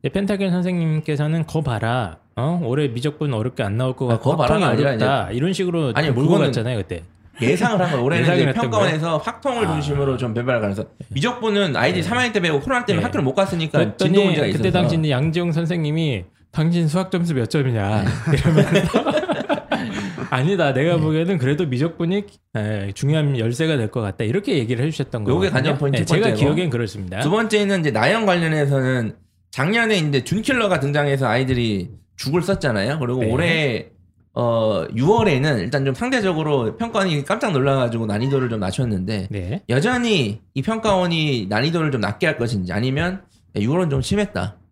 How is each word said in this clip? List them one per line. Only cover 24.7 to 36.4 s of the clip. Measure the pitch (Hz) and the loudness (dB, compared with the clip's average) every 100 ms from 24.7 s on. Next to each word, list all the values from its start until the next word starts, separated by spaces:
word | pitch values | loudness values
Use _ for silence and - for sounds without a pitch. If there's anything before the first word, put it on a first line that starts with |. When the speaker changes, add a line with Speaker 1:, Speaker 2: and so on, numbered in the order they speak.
| 120 147 | -2 -2
Speaker 1:
해주셨던 | 151 135 117 | -4 -6 -4
거예요. | 107 143 | 0 0
Speaker 2:
요게 | 190 | 2
관전 | - 151 139 | 0 0 0
포인트 | 143 120 | 0 0
Speaker 1:
네, | - | 2
Speaker 2:
첫 | 170 | 2
Speaker 1:
제가 | 220 | 2
Speaker 2:
번째고. | 110 143 156 | 2 2 2
Speaker 1:
기억엔 | 180 | 0
그렇습니다. | 120 110 101 92 95 | -2 -4 -6 -8 -4
Speaker 2:
두 | 139 | 0
번째는 | 214 220 208 202 190 | 0 2 2 2 0
이제 | 151 | 0
나형 | 107 127 220 208 | 2 2 2 2
관련해서는 | 175 160 156 139 139 127 127 110 - _ _ _ | 2 2 0 2 2 2 0 -2 -8 _ _ _
작년에 | - 147 233 226 202 | -4 0 2 2 2
이제 | 151 139 | 2 0
준킬러가 | 127 185 226 254 208 165 | 0 -2 0 0 2 0
등장해서 | 139 147 143 139 127 | 0 0 0 2 2
아이들이 | 117 131 123 117 101 90 - _ - | 2 2 0 0 -2 -6 -14 _ -8
죽을 | 131 170 | -2 -2
썼잖아요. | 175 190 139 107 104 151 | 0 -2 0 0 -2 -2
그리고 | 120 127 | -2 -2
Speaker 1:
네. | 113 | 0
Speaker 2:
올해, | 127 170 160 147 107 - _ _ _ _ | 0 2 2 0 -2 -8 _ _ _ _
어, | - 120 117 110 98 80 110 | -2 0 2 2 0 -2 0
유월에는 | 143 233 208 131 151 120 | 4 4 4 2 2 0
일단 | 92 143 135 | 0 0 0
좀 | |
상대적으로 | 127 247 262 190 156 | -2 -2 0 0 0